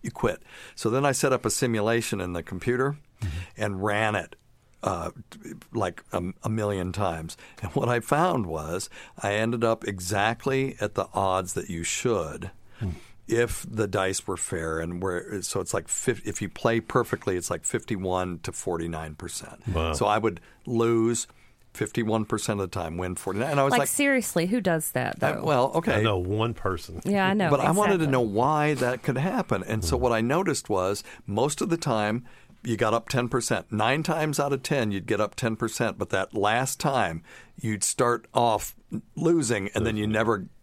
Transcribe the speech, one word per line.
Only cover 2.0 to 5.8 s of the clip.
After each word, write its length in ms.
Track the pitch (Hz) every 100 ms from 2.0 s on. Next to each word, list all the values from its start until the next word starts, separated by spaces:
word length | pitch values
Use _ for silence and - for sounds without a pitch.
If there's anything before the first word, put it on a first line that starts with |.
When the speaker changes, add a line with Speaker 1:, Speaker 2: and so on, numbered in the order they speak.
| 113 101
Speaker 1:
in 140 | 90
the 80 | 87
computer 560 | - 92 120 123 135 147 - _
Speaker 2:
Mm-hmm. 160 | 98 78 90 -
Speaker 1:
and 200 | 107 95
ran 320 | 104 104 110 104
it, 200 | 82 - _ - _ _
uh, 280 | - 90 82 - - - - - -
like 300 | -